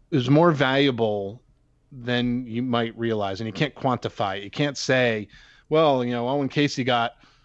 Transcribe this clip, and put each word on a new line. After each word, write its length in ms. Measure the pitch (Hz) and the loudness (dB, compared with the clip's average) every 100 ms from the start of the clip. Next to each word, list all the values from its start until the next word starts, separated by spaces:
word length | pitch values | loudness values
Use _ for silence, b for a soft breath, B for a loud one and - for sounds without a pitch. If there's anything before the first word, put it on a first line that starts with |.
| _ | _
is 180 | 147 123 | 0 4
more 220 | 151 170 | 6 6
valuable 920 | 143 131 135 143 117 110 104 98 120 _ _ _ _ _ | 4 2 4 2 2 0 -2 -6 -12 _ _ _ _ _
than 560 | 135 120 120 123 123 120 | -12 -4 -2 0 -2 -4
you 160 | 117 | -6
might 340 | 127 117 113 113 | -2 0 -2 -4
realize. 440 | 117 107 98 98 | -2 -2 -4 -6
And 80 | 110 | -6
you 40 | |
can't 220 | 101 143 | -4 -4
quantify 640 | - 135 123 110 - 101 101 | -2 -2 -2 -4 -4 -4 -6
it. 60 | |
You 60 | 101 | -8
can't 280 | - 147 131 | -4 -4 -2
say, 480 | - 131 123 110 101 B B B - | 0 2 2 0 -6 B B B 0
"Well, 360 | 156 156 131 | 2 4 2
you 80 | 120 | 0
know, 160 | 120 120 | -2 -2
Owen 200 | 143 135 | -2 -2
Casey 360 | 151 143 - | 0 0 0
got 320 | 127 120 117 - b b | 0 0 0 -6 b b